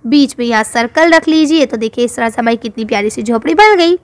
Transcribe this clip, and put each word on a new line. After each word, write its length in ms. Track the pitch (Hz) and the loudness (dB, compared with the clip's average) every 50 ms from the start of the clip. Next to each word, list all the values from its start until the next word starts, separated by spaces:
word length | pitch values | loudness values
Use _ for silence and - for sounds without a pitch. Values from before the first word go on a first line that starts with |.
| - | -2
बीच 300 | 233 285 294 277 247 - - | 0 2 2 2 0 -2 -6
में 80 | 240 | -4
यहाँ 180 | 233 233 214 214 | -2 0 -2 -2
सर्कल 480 | - - 240 233 233 - 311 330 339 | -2 -4 -4 -4 -2 0 0 2 4
रख 160 | 330 330 320 330 | 4 2 2 2
लीजिए। 380 | 311 320 311 285 320 320 277 | 2 2 2 2 2 0 0
तो 100 | - - | 0 -2
देखिए 280 | 226 226 214 - 247 240 | -6 -6 -6 -2 -4 -4
इस 120 | 233 - | -4 -2
तरह 140 | - 233 226 | -4 -6 -4
से 100 | 220 - | -4 -2
हमारी 160 | 233 233 233 | -2 -2 -2
कितनी 280 | 226 - 220 - - 220 | -2 -6 -12 -8 -8 -6
प्यारी 260 | 214 285 - 208 427 | -4 -4 -2 -2 -4
सी 120 | - - | -6 -6
झोपड़ी 320 | 214 226 233 226 226 - 330 | -4 -2 -2 -2 -2 0 2
बन 220 | 339 427 427 415 | 4 6 6 6
गई 220 | 359 330 339 359 359 | 4 4 2 0 -2